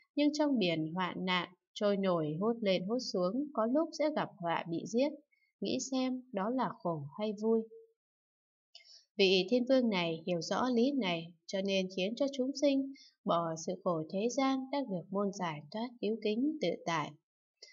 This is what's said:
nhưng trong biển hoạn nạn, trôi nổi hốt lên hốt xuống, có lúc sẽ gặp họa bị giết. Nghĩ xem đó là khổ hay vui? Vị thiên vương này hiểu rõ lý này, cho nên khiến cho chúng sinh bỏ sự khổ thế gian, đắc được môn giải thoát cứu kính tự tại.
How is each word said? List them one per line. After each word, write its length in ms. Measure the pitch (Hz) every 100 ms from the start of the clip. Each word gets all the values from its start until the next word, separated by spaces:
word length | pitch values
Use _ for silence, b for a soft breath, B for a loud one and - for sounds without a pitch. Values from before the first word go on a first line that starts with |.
| b 285
nhưng 140 | 294
trong 260 | 294 294 240
biển 360 | 180 160 156
hoạn 300 | 180 180 180
nạn, 240 | 185 180 - - _
trôi 220 | - 208 196
nổi 400 | 190 170 151 156
hốt 160 | 220 233
lên 260 | 196 180 185
hốt 120 | 247 254
xuống, 340 | 190 180 254 294
có 140 | 226 226
lúc 220 | 294 320 -
sẽ 60 | 294 254
gặp 120 | 160 -
họa 280 | 170 165 165
bị 140 | 165 180
giết. 260 | 226 294 - _ _ _ _
Nghĩ 180 | 196 262 -
xem 320 | 262 254 254 -
đó 180 | 202 208
là 180 | 262 185 -
khổ 240 | 175 160 143 208
hay 140 | 214 208
vui? 180 | 220 226 226 - - _ _ _ _ _ _ _ _ B B B B 202
Vị 300 | 190 190 185
thiên 140 | 247 247
vương 220 | 262 233
này 320 | 185 170 165 165
hiểu 140 | 170
rõ 280 | - 190 254
lý 240 | 233 269
này, 400 | 277 185 165 170 - -
cho 140 | 190
nên 280 | 196 190 185 190
khiến 180 | 190 233
cho 100 | 277 262
chúng 140 | 254 277
sinh 320 | 285 269 269 B B B
bỏ 300 | 196 170 165 160 185
sự 60 | 185
khổ 180 | 185 160 156
thế 160 | 190 233
gian, 300 | 254 269 262 262
đắc 160 | 285 226
được 160 | 175 -
môn 220 | 190 202
giải 300 | 196 175 151 151
thoát 180 | 214 247 -
cứu 160 | 202 226
kính 340 | 214 220 294 311
tự 80 | 175 - -
tại. 240 | 160 147 147 _ _ _ _ B